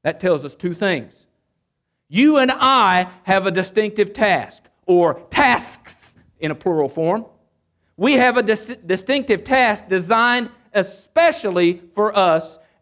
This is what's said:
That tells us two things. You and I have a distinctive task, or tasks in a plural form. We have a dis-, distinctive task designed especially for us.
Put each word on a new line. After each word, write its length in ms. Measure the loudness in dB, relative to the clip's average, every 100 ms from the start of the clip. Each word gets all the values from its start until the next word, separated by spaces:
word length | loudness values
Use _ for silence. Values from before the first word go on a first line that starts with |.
That 160 | -6 -4
tells 260 | -2 -2 -4
us 100 | -8
two 180 | -8
things. 520 | -4 -4 -4 -8 _ _ _ _ _ _ _ _ _ _
You 280 | 2 4 4
and 140 | 0
I 560 | 2 2 4 4 2 -2 -10
have 240 | -2 0 0
a 40 |
distinctive 640 | -2 -2 -2 -2 -2 -4
task, 500 | 0 0 0 -4 -18 _ _ 0
or 300 | 2 2 -2 -6
tasks 640 | 0 2 0 -6 -20 -20 _ _ _ _ _
in 120 | -8
a 40 | -4
plural 340 | -2 0 -2
form. 360 | -2 -2 -4 -6 _ _ _ _ _ _ -2
We 160 | 0
have 240 | 2 2 2
a 60 |
dis-, 320 | 0 -4 -6 -16 -6
distinctive 580 | -6 -2 -4 -2 -4
task 440 | 0 0 0 -2 -4
designed 600 | -4 0 0 2 0 -4 _ _
especially 1080 | -4 -4 -10 _ 2 2 0 -4 0 0 0 -10 -4
for 200 | 0 2
us. 440 | 2 0 -4 -20 _ _